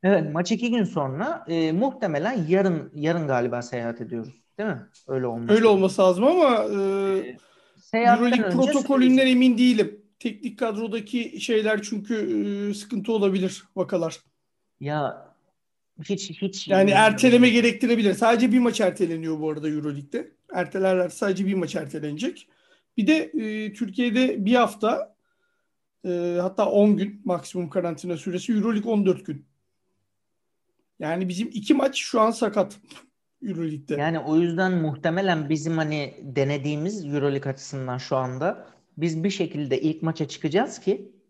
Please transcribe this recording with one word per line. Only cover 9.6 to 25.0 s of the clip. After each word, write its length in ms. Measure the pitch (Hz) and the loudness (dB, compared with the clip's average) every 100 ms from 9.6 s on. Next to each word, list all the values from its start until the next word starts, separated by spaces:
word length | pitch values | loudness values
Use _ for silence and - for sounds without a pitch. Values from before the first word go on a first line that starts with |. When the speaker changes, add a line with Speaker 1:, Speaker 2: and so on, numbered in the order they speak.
| 247 220 202 - _ _ | 4 4 0 -2 _ _
Speaker 2:
Teknik 400 | 240 - 269 - | -10 -8 -12 -6
kadrodaki 800 | 233 208 226 226 208 240 233 214 | -4 -4 -6 -6 -6 -6 -6 -10
şeyler 400 | - 220 214 214 | -2 0 0 -2
çünkü, 340 | 208 214 - 226 208 208 202 202 202 | -2 -8 -4 -4 -2 -2 -2 -4 -4
e, 40 | |
sıkıntı 380 | 202 - 226 180 | -6 -6 -8 -2
olabilir 520 | 226 202 190 185 - - - | 0 2 0 -2 -6 -16 -6
vakalar. 440 | 180 185 160 - _ _ _ _ _ _ | -2 -2 -4 -6 _ _ _ _ _ _
Speaker 1:
Ya 480 | 139 151 135 - - _ _ _ _ _ _ _ | -6 -4 -4 -6 -18 _ _ _ _ _ _ _
hiç, 380 | 151 196 - 160 | -8 -6 -6 -6
hiç 260 | 196 196 - | -6 -6 0
Speaker 2:
Yani 140 | 190 | 4
Speaker 1:
bilmiyorum. 320 | 196 202 220 | 6 6 4
Speaker 2:
erteleme 360 | 214 254 240 247 | 6 6 8 8
gerektirebilir. 640 | 226 240 233 240 226 202 | 6 2 2 0 2 2
Sadece 380 | 180 233 240 254 | 2 2 4 4
bir 80 | 247 | 4
maç 220 | 240 214 | 2 2
erteleniyor 580 | 196 - 175 165 160 156 | 0 2 -4 -2 -4 -4
bu 100 | 156 | -4
arada 200 | 151 151 | -4 -4
Euroleague'de. 640 | 151 147 143 139 233 330 _ _ | -4 -6 -8 -8 -10 -10 _ _
Ertelerler 560 | 185 180 190 190 185 180 | -6 -4 0 0 2 0
sadece 360 | - 202 185 196 | -2 -4 -2 -2
bir 80 | |
maç 220 | 190 165 165 | -2 -2 -6
ertelenecek. 760 | 147 156 147 151 254 - - _ _ _ _ - | -8 -8 -8 -6 -8 -8 -20 _ _ _ _ -2
Bir 100 | 208 | 2
de, 80 | 311 | 2
e, 580 | 311 302 220 214 214 | 0 -6 -6 -6 -8
Türkiye'de 720 | 208 226 190 240 220 254 - 196 | -8 -8 -2 0 2 0 0 2
bir 100 | 247 | 2
hafta, 600 | 233 - 214 233 | 2 0 -2 -2